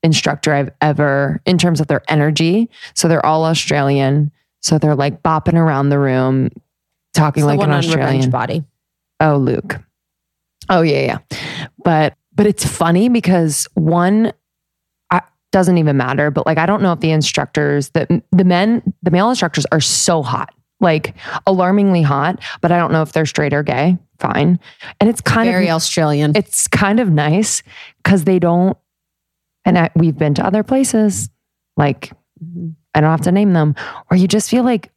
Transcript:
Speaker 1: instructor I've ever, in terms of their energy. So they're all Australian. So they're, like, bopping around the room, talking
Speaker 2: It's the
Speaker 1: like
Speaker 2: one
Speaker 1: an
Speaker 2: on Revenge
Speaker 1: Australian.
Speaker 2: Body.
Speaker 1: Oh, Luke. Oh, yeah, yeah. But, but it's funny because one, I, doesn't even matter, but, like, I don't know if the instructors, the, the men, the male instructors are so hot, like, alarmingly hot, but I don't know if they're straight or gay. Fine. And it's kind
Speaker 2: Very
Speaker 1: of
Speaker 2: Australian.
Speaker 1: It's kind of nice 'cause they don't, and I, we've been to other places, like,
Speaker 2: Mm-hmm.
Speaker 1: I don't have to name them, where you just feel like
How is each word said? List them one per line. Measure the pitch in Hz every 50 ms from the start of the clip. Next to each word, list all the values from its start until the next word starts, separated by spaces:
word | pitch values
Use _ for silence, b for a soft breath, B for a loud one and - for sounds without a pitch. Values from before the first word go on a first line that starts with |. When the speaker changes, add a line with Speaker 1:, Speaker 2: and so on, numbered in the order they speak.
| -
Speaker 1:
instructor | 165 156 - - 156 147 147 - 156 151
I've | 143 139 143 - _
ever, | 147 151 147 147 147 143 139 139 143 139 156 - _
in | - 185 170
terms | - 175 165 143
of | 156
their | - 151 - -
energy. | - 156 151 147 156 156 143 160 165 175 214 233 233 B B B B B
So | - -
they're | 165 165 156 -
all | - 156 160 160
Australian. | 160 165 151 - - 151 147 139 139 143 139 135 135 139 147 147 147 _ _ _ _ _ _
So | - - 165 156
they're, | - 151 147
like, | 135 139 147 - -
bopping | _ 165 160 156 - - 170
around | 165 165 160 147 135 139 143
the | 143 143
room, | 143 139 127 131 131 131 131 131 127 120 - - _ _ _ _ _ _ _ _ _ _ _
talking | - 156 151 139 156
Speaker 2:
It's | 147
the |
Speaker 1:
like | 147 147 143
Speaker 2:
one | 202 -
Speaker 1:
an | -
Speaker 2:
on | 143
Revenge | 139 165 160
Speaker 1:
Australian. | 151 135 - 135 131 131 127
Speaker 2:
Body. | 127 123 117 - - 170 143 _ _ _ _ _ _ _ _ _ _ _
Speaker 1:
Oh, | 156 156 147
Luke. | 143 135 127 127 - - - - - - _ _ _ _ _ _ _ _ _ _ _ _ _ _ _ - -
Oh, | 190 180
yeah, | 165 160 143 139 135 127 - - - B
yeah. | B B B B B B B B B - -
But, | 180 165 156 156 143 - _ _ _ _
but | - 208
it's | 214 202 - -
funny | - - - 170 165 170 180 214 247
because | 240 233 - 175 185 180 165 156 139 - - - _
one, | - 160 156 165 175 175 185 202 214 226 214 - _ _ _ _ _ _ _ _ _ _ _ _ _ _ _
I, | 180 180 - _ _ _ _ _
doesn't | - 196 185 170 180
even | 175 160 151 139
matter, | 135 123 127 135 143 147 151
but, | 143 151 -
like, | - 160
I | 156 160
don't | 170 202 214
know | 220 185 170
if | 151
the | - 160
instructors, | 160 156 147 - - - 139 - _ 151 147 147 143 143 135 -
the, | _ 165 143 - 170 220 - _
the | - 180 190
men, | 180 175 175 196 220 233 233 - - - _ -
the | 175
male | 160 175 196 233
instructors | 254 - - 165 - - 139 -
are | - 160
so | 143 - - - - - 170 160 139
hot, | 117 107 - - - _ _ _ _ _ _
like, | - 175 160 160 185 - - B B B B B B
alarmingly | - 190 185 180 180 196 208 202 196 185 175
hot, | 160 143 143 135 143 170 185 - B B B B
but | - 170
I | 175 175
don't | 170 -
know | - 160 156
if | 151
they're | - 160 160
straight | 143 - - 151 151 143
or | 143
gay. | 151 147 127 123 143 175 185 175 _ _ _
Fine. | _ - - - - 143 170 180 175 B B B B B B B B
And | 208 220
it's | 233 -
kind | - - - 226 - 240
Speaker 2:
Very | 226 185 190
Speaker 1:
of | 170 165
Speaker 2:
Australian. | 160 - - - 175 160 151 147 143 151 151 147
Speaker 1:
It's | 208 196 - - - -
kind | - - - 208 196 208 226
of | 247 196
nice | 160 151 147 151 156 190 220 - - - B B B B B B B B _
'cause | - 196 190 156
they | 190 190 180
don't, | 170 170 170 175 180 190 - _ _ _ _ _ _ _ _ _ _ _ _ _ _ _ _ _ _
and | 190 170
I, | 175 165 165 _
we've | 165 170 165 147
been | 143 156 151 147
to | - -
other | - 185 214 208
places, | - 269 262 277 254 - 220 214 208 185 - - - _ _ _ _ _ _ _ _ _
like, | - 147 147 139 - - - - _ _ _ _ _ 170
Speaker 2:
Mm-hmm. | 165 175 175 175 165 160 _ _ _ _
Speaker 1:
I | 151
don't | 151 156
have | 160 156
to | 143 185
name | 180 196 208 202 180
them, | 165 151 151 143 B B B B B B
where | B 170 185
you | 185
just | 185 196 214 - -
feel | - 247 247
like | 254 247 196 - - _